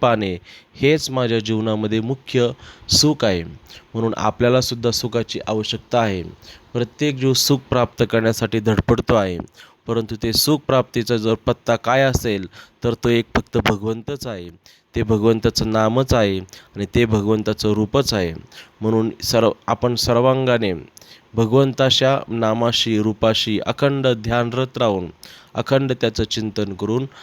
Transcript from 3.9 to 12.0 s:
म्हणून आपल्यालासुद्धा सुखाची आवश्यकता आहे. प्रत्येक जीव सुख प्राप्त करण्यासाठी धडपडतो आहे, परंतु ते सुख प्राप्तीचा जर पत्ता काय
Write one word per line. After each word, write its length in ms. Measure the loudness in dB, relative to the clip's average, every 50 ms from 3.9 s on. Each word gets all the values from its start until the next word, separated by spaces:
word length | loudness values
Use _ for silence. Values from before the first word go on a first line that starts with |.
| -6
म्हणून 200 | -4 -2 -2 -2
आपल्यालासुद्धा 720 | -2 -2 -2 0 2 2 2 2 2 0 -2 -4 -4 -2 -2
सुखाची 500 | -2 -2 -4 -4 -4 -4 -4 -4 -8 -10 -6
आवश्यकता 540 | -4 -4 -4 -4 -4 -6 -10 -6 -2 0 0
आहे. 220 | 0 0 -2 -4 -6 -10 -12 -18 -20 -20 -20 -20 _ _ -6
प्रत्येक 440 | -4 -4 -4 -4 -4 -4 -2 -2
जीव 160 | 0 0 0 2
सुख 260 | 2 2 2 0 0 0 0
प्राप्त 340 | 0 0 0 0 0 -2 -2 0
करण्यासाठी 500 | 0 0 2 2 0 0 -2 -2 -2 -2
धडपडतो 540 | 0 0 2 2 2 2 2 0 2 2 2
आहे, 240 | 2 2 0 -4 -6 -10 -14 _ -20 -20 -20 _ _ _
परंतु 280 | -6 -4 -4 -4 -4 -6 -6 -4
ते 100 | -2 0
सुख 260 | 0 2 2 0 0 0
प्राप्तीचा 500 | 0 2 2 2 0 -2 -4 -2 -2 -2
जर 180 | 0 0 0 -2 0 0
पत्ता 300 | -2 -4 -2 0 -2 -2
काय 260 | 0 0 0 2 2